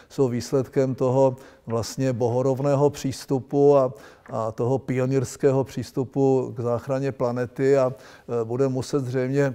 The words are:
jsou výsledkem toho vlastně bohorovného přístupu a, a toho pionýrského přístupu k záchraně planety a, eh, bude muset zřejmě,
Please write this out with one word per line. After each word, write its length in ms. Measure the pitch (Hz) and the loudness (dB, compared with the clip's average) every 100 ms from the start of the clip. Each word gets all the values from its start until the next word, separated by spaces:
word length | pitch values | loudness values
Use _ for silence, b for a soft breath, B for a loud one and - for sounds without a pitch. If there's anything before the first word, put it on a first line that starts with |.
| B | B
jsou 200 | - 135 | -2 0
výsledkem 680 | 120 113 139 123 - 135 | 0 -2 -2 0 0 0
toho 420 | 123 131 131 135 127 B B - | 0 0 4 2 2 B B -6
vlastně 460 | 117 107 - 131 | -4 -4 -2 -2
bohorovného 760 | 120 120 120 135 127 143 139 143 | 0 0 0 0 0 0 2 2
přístupu 880 | 143 180 - - 135 110 143 143 143 | 0 -6 -6 -4 -4 -2 4 6 6
a, 160 | 131 135 B B - | 4 -2 B B -10
a 200 | 120 113 | -6 -6
toho 260 | 110 120 131 | -2 -2 -2
pionýrského 880 | - 127 127 135 123 - 143 131 | -2 -2 0 0 -2 0 2 2
přístupu 880 | 131 - 117 - 127 143 135 131 123 117 | 0 -6 -8 -6 -6 0 2 2 0 -6
k 40 | |
záchraně 520 | 117 120 - 135 139 | -4 -4 -4 -4 -4
planety 680 | 135 123 123 120 - 135 139 | -4 -4 -2 -6 0 2 4
a, 140 | 127 | 2
eh, 520 | 127 - - - 120 | -2 -14 -20 -8 -4
bude 240 | 113 123 135 | -4 -2 -2
muset 360 | 131 123 147 | -2 -4 -4
zřejmě, 460 | 127 127 127 139 139 | -2 -2 0 0 0